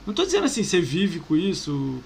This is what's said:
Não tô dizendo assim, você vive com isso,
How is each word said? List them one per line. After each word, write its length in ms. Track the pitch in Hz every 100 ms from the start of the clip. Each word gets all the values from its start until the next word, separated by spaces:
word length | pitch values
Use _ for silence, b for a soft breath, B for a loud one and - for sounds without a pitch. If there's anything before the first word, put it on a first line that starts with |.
| -
Não 60 |
tô 100 | 208
dizendo 220 | 370 381 330
assim, 180 | 233
você 160 | 196 185
vive 400 | 147 160 196 165
com 160 | - 156
isso, 600 | 196 175 - 143 135 127